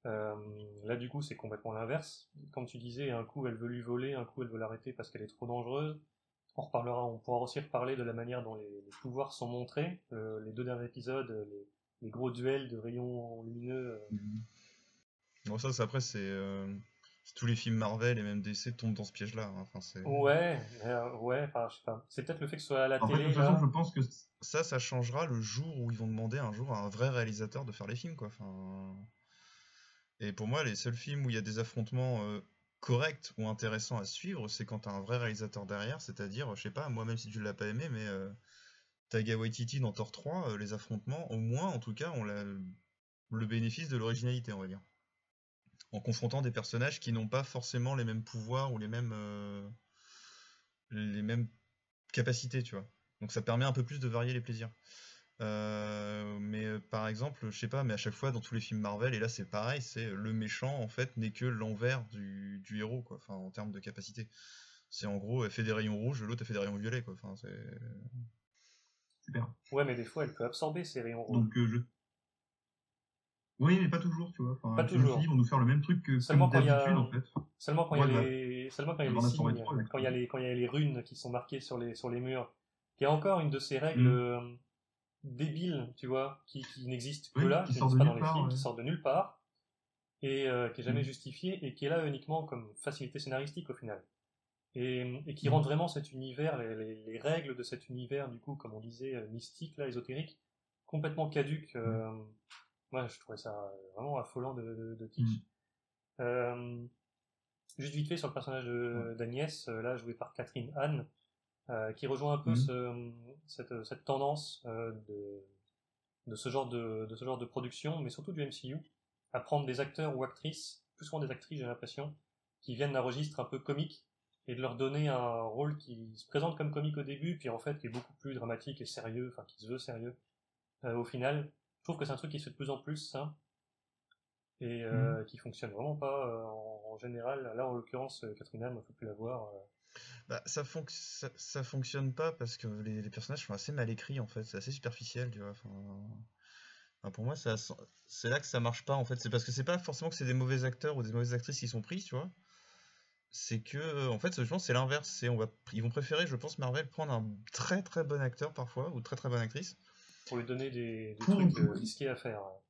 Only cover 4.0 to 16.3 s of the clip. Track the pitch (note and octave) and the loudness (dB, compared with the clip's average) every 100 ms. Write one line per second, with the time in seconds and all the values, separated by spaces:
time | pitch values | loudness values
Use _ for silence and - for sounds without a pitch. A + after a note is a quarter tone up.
4 | C3+ C3+ A#2 - A#2+ A2 A2 A2 C3 B2 | 0 -4 -6 -6 -6 -4 -6 -6 -10 -10
5 | A2 A2 G#2+ - A#2+ A#2+ A#2+ C#3 D3+ D3+ | -12 -10 -12 -8 -4 -2 -2 -2 -2 -6
6 | _ _ _ _ _ - C#3+ A#2+ A#2+ B2 | _ _ _ _ _ -10 -2 0 2 0
7 | B2 A2+ - A#2+ B2 C#3+ - B2 B2+ C3+ | 0 -4 0 0 2 -4 -2 0 0 0
8 | A#2 A#2 A#2 B2 A2+ G#2+ G#2 G2+ G2+ - | -2 -4 -4 -4 -4 -8 -10 -12 -16 -12
9 | B2+ B2 C#3 - A#2+ B2 A#2+ - E3+ F3+ | -6 -2 -2 -4 -4 -4 -4 -2 -2 -4
10 | _ A2+ A2 A2 A2 G#2+ B2 A#2+ A#2+ B2+ | _ -8 -6 -6 -6 -4 -4 -2 -6 -6
11 | A#2+ C3+ A#2+ A2 G#2 G2+ G2+ _ _ _ | -4 -2 -2 -6 -6 -12 -16 _ _ _
12 | A2+ A2+ B2+ A#2+ B2+ C#3 C3 A#2 A2+ A#2+ | -10 -2 -2 2 2 2 0 -6 -4 -4
13 | B2 B2 A#2 A2+ A2+ A#2+ B2 C3 B2+ A2 | -4 -4 -6 -10 -10 -8 -4 -4 -4 -8
14 | G#2 G#2+ G#2 A2 A2+ - - _ _ _ | -6 -6 -4 -6 -8 -16 -20 _ _ _
15 | _ _ _ _ G#2 A2 C3+ B2+ A2 C3+ | _ _ _ _ -6 -2 -2 0 0 0
16 | A#2+ G#2+ G2 | -2 -4 -4